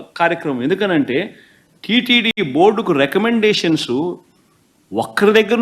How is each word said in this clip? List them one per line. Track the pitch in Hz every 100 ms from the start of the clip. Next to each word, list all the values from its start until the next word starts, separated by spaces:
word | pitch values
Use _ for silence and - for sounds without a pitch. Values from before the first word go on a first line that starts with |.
| 135 -
కార్యక్రమం. | 170 170 156 127 135
ఎందుకనంటే | 185 202 160 123 131 120 - _ _ _ _
టీటీడీ | - 240 240 240 226 214 160 135
బోర్డుకు | 196 208 185 143
రికమెండేషన్స్ | 135 190 226 233 214 202 180 156 - 123 175 - _ _ _ _ _ _ _
ఒక్కరి | 107 110 - 208 214
దగ్గర | 208 233